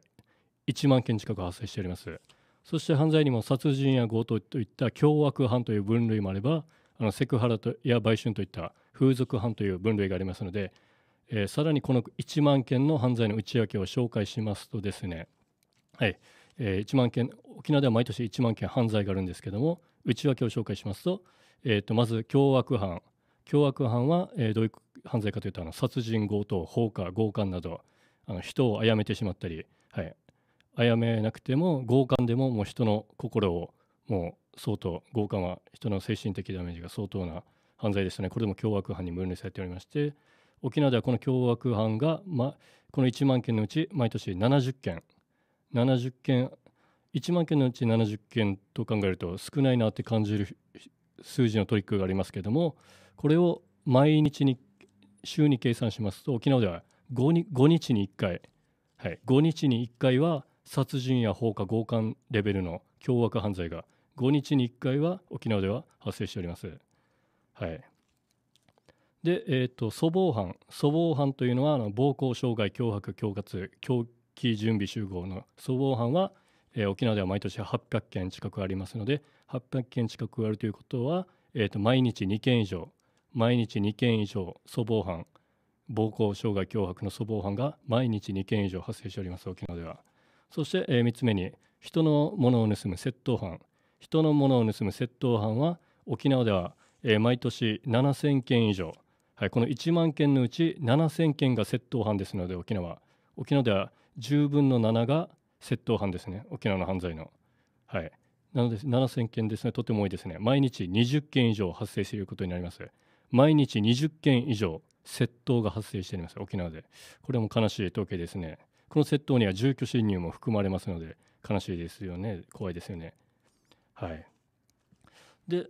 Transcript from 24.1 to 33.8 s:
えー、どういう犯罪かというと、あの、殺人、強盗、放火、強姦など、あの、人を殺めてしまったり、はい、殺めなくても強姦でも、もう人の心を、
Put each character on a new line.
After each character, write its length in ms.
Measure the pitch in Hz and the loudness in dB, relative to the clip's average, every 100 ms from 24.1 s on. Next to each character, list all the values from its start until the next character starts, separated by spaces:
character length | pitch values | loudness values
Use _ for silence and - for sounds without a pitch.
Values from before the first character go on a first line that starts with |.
| 175 190 202 | 2 0 -2
え 140 | 113 | 0
ー、 40 | |
ど 80 | 107 | 2
う 20 | |
い 20 | 110 | 0
う 40 | - _ - | -4 _ -20
犯 160 | - 117 | -6 -2
罪 120 | 104 | -2
か 80 | 101 | -4
と 80 | 101 | -6
い 20 | |
う 20 | |
と、 100 | 92 | -8
あ 20 | |
の、 80 | 82 | -10
殺 280 | - 127 131 | -4 -4 -2
人、 260 | 113 110 101 | -2 -2 0
強 180 | 104 | -2
盗、 200 | 101 95 | -2 -4
放 260 | 82 120 113 | -2 -2 -2
火、 220 | - 87 | -2 -6
強 180 | 98 110 | -2 -2
姦 140 | 107 98 | 0 -2
な 140 | 90 | -4
ど、 220 | 82 85 _ _ _ _ - | -8 -12 _ _ _ _ -10
あ 60 | |
の、 80 | 90 | -10
人 320 | - - 127 | -6 0 0
を 80 | 104 | 2
殺 160 | 113 110 | 4 4
め 80 | |
て 100 | 104 | 2
し 80 | 104 | -2
ま 100 | 104 | -4
っ 20 | |
た 140 | - 90 | -6 -8
り、 180 | 80 - _ _ | -10 -12 _ _
は 120 | - | -10
い、 140 | 80 - _ _ _ _ _ - | -10 -12 _ _ _ _ _ 0
殺 200 | 120 117 | 2 4
め 240 | 117 113 | 2 0
な 100 | 110 | 0
く 100 | - | -4
て 140 | - 135 | -2 0
も 280 | 180 143 117 | 0 0 2
強 200 | 131 127 | 2 4
姦 200 | 127 120 | 2 2
で 80 | |
も、 160 | 120 131 | 2 0
も 120 | 110 | 0
う 20 | |
人 200 | 101 - | -2 0
の 220 | 113 107 - - | 2 2 -2 -10
心 360 | 117 117 101 | -4 0 2
を、 220 | 85 85 _ | 0 -6 _